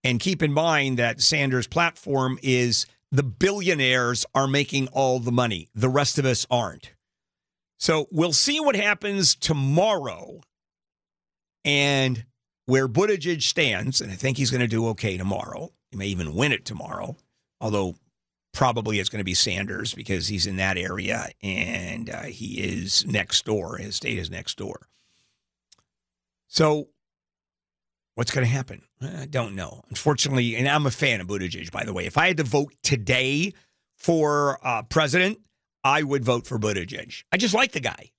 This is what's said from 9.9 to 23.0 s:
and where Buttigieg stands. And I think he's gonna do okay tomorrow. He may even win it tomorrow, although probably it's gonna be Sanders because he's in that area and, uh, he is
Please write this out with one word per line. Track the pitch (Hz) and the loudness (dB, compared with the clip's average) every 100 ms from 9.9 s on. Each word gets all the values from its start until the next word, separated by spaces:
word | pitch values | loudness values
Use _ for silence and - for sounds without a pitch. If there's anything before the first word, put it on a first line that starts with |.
| 196 135 85 - - _ _ _ _ _ _ _ _ _ _ _ _ | 2 -2 -10 -14 -18 _ _ _ _ _ _ _ _ _ _ _ _
and | 143 143 143 139 131 120 113 _ _ _ - | 2 4 4 4 2 -2 -8 _ _ _ 2
where | 131 135 | 4 4
Buttigieg | 117 208 202 151 165 | 2 2 2 0 -2
stands. | - - 147 95 113 135 | -2 2 2 2 -2 -4
And | - | -4
I | |
think | 92 135 131 | -4 -2 0
he's | 127 | 0
gonna | 127 120 | 0 0
do | 113 113 | 0 0
okay | 107 107 92 | -2 -4 -2
tomorrow. | 92 101 95 - 165 _ _ | -2 -4 -6 -10 -12 _ _
He | - | -8
may | 98 | -4
even | 90 80 82 | -4 -4 0
win | 143 | 0
it | 117 | 0
tomorrow, | - 101 - 87 - 143 _ _ _ _ | -4 -12 -10 -8 -10 -12 _ _ _ _
although | 110 104 92 85 _ _ _ _ _ | -2 -2 -2 -6 _ _ _ _ _
probably | - 131 117 110 104 | 0 0 0 -2 -2
it's | 92 | -4
gonna | 104 | -6
be | 92 | -4
Sanders | 90 - 92 101 101 110 | -2 0 -2 -6 -6 -8
because | - - 95 82 | -8 -6 -4 -4
he's | 101 101 | -4 -4
in | 95 | -2
that | 95 92 | -2 -2
area | 92 95 95 113 - - | -4 -6 -4 -4 -6 -10
and, | 101 92 90 90 90 92 - | -8 -4 -4 -6 -8 -10 -10
uh, | - | -10
he | - - 107 - | -12 -12 -10 -6
is | 101 90 95 - | -6 -6 -2 -2